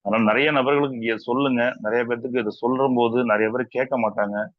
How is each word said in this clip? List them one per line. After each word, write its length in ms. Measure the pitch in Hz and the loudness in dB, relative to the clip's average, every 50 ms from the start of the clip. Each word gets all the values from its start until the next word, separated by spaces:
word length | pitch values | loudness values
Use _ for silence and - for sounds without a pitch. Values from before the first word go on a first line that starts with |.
அதனால 300 | _ 101 104 113 113 104 | _ 0 0 2 2 2
நிறைய 200 | 110 123 143 151 | 2 2 2 2
நபர்களுக்கு 460 | 151 139 123 135 143 143 143 139 131 | 2 2 2 2 2 2 0 -2 -4
இங்க 200 | 117 113 113 113 | -4 -4 -4 -4
சொல்லுங்க. 580 | 107 - 123 123 131 139 135 127 120 120 123 123 - | -4 -4 -4 -2 0 0 0 2 2 0 0 -2 -4
நிறைய 240 | - 107 110 120 120 | -4 -2 0 0 0
பேர்த்துக்கு 340 | 117 120 117 120 131 123 127 | 0 -4 -4 -4 -4 -4 -2
இதை 100 | 113 107 | -2 -2
சொல்லும் 460 | 101 - - 120 131 131 135 135 127 | -6 -4 -2 -2 0 2 2 2 2
போது 280 | 120 120 117 113 123 123 | 2 2 2 2 0 2
நிறைய 280 | 117 107 104 110 110 | 2 2 2 2 0
பேர் 140 | 117 123 123 | 0 -2 -6
கேட்க 340 | - - 123 131 131 135 123 | -4 -2 -4 -2 -2 -2 -2
மாட்டாங்க. 480 | 113 107 104 113 104 101 104 104 107 - _ | -2 -2 0 -2 -4 -2 -2 -6 -6 -8 _